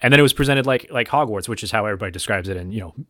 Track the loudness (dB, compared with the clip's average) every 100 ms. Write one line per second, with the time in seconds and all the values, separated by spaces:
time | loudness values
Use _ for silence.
0 | 4 6 6 4 2 2 2 -2 -2 -4
1 | 0 0 0 -2 -6 -8 -2 -2 0 -2
2 | -6 -6 -4 -4 -4 -6 -6 -8 -10 -12
3 | -16